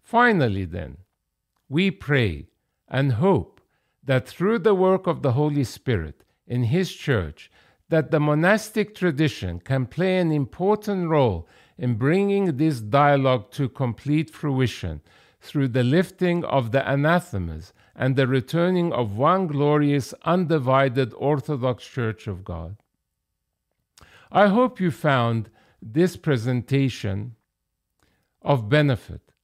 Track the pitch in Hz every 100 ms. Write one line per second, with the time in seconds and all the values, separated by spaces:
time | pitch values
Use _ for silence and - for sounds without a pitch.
0 | _ 226 240 208 127 98 92 87 76 67
1 | - _ _ _ _ _ _ 139 196 190
2 | - 143 110 76 80 _ _ _ _ -
3 | 139 107 180 165 - _ _ _ _ _
4 | 123 131 127 - 185 226 180 196 185 190
5 | 185 147 135 123 151 147 127 - - 107
6 | 78 - _ _ _ 123 120 160 185 -
7 | - 120 80 - - _ _ _ _ 160
8 | 135 160 147 147 170 208 220 220 208 -
9 | 180 139 156 - 92 87 - 135 123 -
10 | 185 185 170 151 135 - 185 214 208 196
11 | 170 156 127 87 82 _ _ - 123 113
12 | 131 180 202 196 190 127 160 131 107 139
13 | 143 143 135 127 - - 135 - 131 110
14 | 135 151 156 - 151 131 127 - 92 80
15 | _ _ _ _ - 147 135 120 123 156
16 | 180 - 180 175 - 139 117 131 - 139
17 | 147 175 - 101 85 80 80 _ _ -
18 | 127 131 131 131 131 165 175 185 175 120
19 | 117 98 143 185 185 143 147 151 147 143
20 | - - - 175 170 160 127 131 139 123
21 | 127 - 139 147 - 143 127 120 - -
22 | 113 104 - 92 92 85 85 104 _ _
23 | _ _ _ _ _ _ _ _ _ _
24 | - - _ 175 202 202 254 254 180 -
25 | 156 135 117 113 104 _ _ _ - 117
26 | 180 180 - 131 113 127 113 135 135 -
27 | 101 98 113 113 _ _ _ _ _ _
28 | _ _ _ _ - 143 107 147 147 120
29 | - - _ _